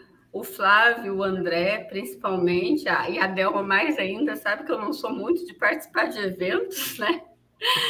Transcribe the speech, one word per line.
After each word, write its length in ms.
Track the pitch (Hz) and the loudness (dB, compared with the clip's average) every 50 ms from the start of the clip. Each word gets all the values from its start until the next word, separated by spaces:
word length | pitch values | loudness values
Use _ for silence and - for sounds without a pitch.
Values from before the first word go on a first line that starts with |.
| - _ _ _ _ _ | -20 _ _ _ _ _
o 100 | - 196 | -10 -10
Flávio, 760 | - - - - 196 190 208 214 226 240 233 233 - 196 196 | -10 -8 -4 0 4 6 8 8 8 6 4 2 -2 -4 -2
o 60 | 190 | 0
André, 640 | 196 190 190 180 170 175 170 170 180 196 214 214 - - | 0 0 0 0 0 0 0 2 2 2 0 -2 -4 -8
principalmente, 1000 | 196 196 - - - - - 202 190 180 175 175 175 180 180 170 151 - - 190 | -8 -8 -8 -8 -8 -6 -4 -2 0 2 2 2 2 2 2 2 0 0 2 0
a, 200 | 170 139 - - | 0 0 0 -2
e 100 | - - | -2 0
a 100 | 190 190 | 0 0
Delma 340 | 190 190 190 196 196 202 | 0 0 0 2 0 0
mais 360 | 196 196 196 196 320 302 302 226 | 0 2 2 2 2 2 0 0
ainda, 380 | 190 185 202 220 294 302 208 | -2 -2 -2 -2 -2 -2 -2
sabe 280 | - - 202 214 - - | -2 -2 -2 -2 -2 -2
que 80 | - | -4
eu 60 | 247 247 | -4 -2
não 140 | 208 - | -2 -4
sou 180 | - - - 220 | -4 -4 -4 -6
muito 360 | - 196 202 233 349 - - | -4 -2 0 0 0 0 -2
de 80 | - - | -8 -6
participar 520 | - - 208 - 311 - - - - - | -2 0 0 0 0 -4 -4 -2 0 0
de 120 | - - 214 | 0 -2 -4
eventos, 800 | 202 185 180 180 180 185 - 403 480 - - - - - - - | -4 -4 -4 -2 -2 0 0 0 -2 -4 -6 -6 -6 -6 -6 -2
né? 240 | 208 220 339 330 - - - _ _ _ _ - 440 494 508 494 - - | 0 0 0 -2 -4 -16 -20 _ _ _ _ -6 -2 -2 0 0 0 -2